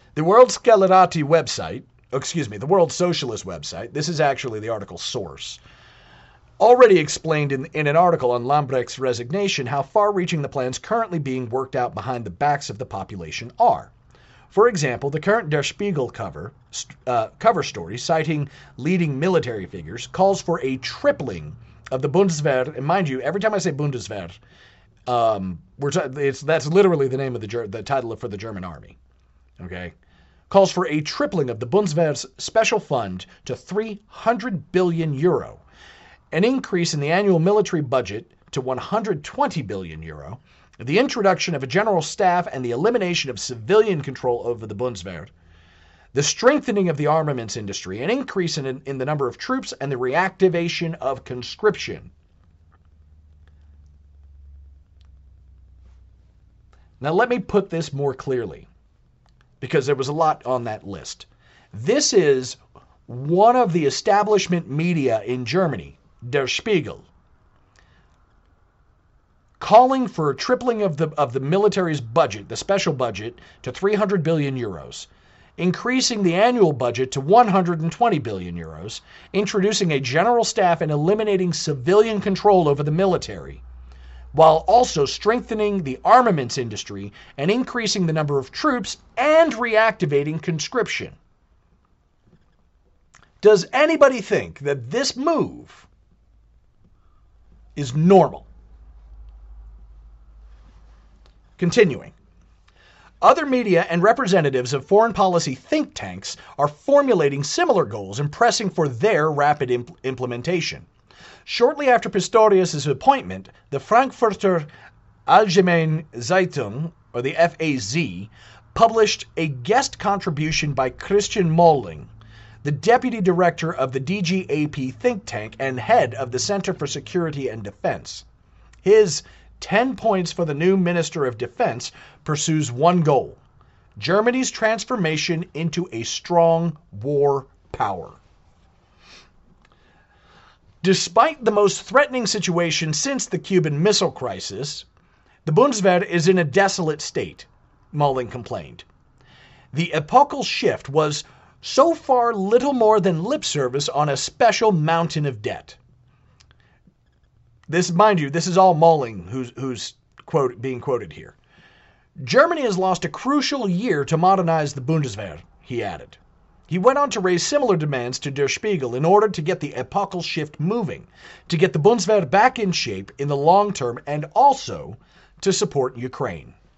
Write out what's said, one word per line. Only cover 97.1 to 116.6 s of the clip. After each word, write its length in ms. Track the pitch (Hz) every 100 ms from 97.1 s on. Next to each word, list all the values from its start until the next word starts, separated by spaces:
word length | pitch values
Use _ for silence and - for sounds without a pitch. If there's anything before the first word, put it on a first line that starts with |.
| _ _ _ _ - - -
is 180 | 131
normal. 520 | 143 170 190 139 - - - - - - - - - - - - - - - - - - - - - - - - - - - _ _ - _ _ -
Continuing. 540 | 175 240 196 113 - - _ _ _ _ _ _ _ _ - -
Other 240 | 196 269 285
media 400 | 254 220 170 190
and 140 | 170
representatives 720 | 196 233 220 185 147 131 123
of 100 | 139
foreign 300 | - 202 226
policy 400 | 196 190 170 -
think 400 | 131 - 311 -
tanks 420 | - 98 90 - - - -
are 100 | 147
formulating 760 | - - 190 277 190 143 139
similar 440 | 143 - 349 202 113
goals 340 | 107 98 107
and 100 | 147
pressing 380 | - 233 - 202
for 200 | - 151
their 420 | 117 202 175 156
rapid 400 | 147 147 147 123
impl-, 260 | 123 120 -
implementation. 800 | 131 123 120 120 123 185 - - - _ _ - - -
Shortly 440 | - - 240 294 277
after 220 | 240 202
Pistorius' 760 | 196 - 226 220 190 175 151 139
appointment, 640 | 123 - 277 90 95 - - -
the 100 | 139
Frankfurter 840 | - 226 269 - 220 196 196 175 147 - - _ _ _ -
Allgemeine 800 | 180 214 180 180 170 160 156 156 117
Zeitung, 760 | 117 185 180 151